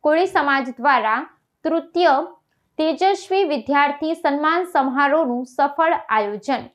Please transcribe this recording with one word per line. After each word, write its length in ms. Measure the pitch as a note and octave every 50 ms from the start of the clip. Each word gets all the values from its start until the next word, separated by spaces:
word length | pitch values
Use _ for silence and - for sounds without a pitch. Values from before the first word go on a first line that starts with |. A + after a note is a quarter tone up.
| -
કોળી 260 | D4+ D4+ D#4+ F#4 F#4 -
સમાજ 380 | F#4 D4 C#4+ C#4 C4+ C4 C4 A#3+ -
દ્વારા 400 | A#3 C#4+ C#4 B3 G#3+ A3 A3 A#3+ D#4 - _ _ _ _ _ _ _
તૃતીય 500 | D#4+ D#4+ E4 E4 - _ E4+ F4+ D#4+ C4+ C4+ D#4+ - - _ _ _ _ _ _ _ _ -
તેજસ્વી 680 | D#4 D#4+ D#4+ D#4 F#4 F#4+ G4+ F#4+ - - F#4+ G4 G4+ D#4+ D4+
વિદ્યાર્થી 640 | C#4 A3 - C#4+ C#4+ C#4+ C#4+ C#4+ C#4+ D#4+ D#4 E4
સન્માન 500 | D#4+ - D4+ C#4 C#4+ D4+ D#4 E4 F4 F#4 F4+ -
સમારોહનું 720 | D#4 C4 C4+ B3 C#4 C#4+ C#4+ C#4 D#4+ E4 B3+ A#3+ B3 B3+
સફળ 500 | - - - C#4 C#4+ D4 - E4 D#4+ E4+ -
આયોજન. 680 | - - - A3 G#3 G3+ G#3 G#3 G3+ - C4+ A#3 - - _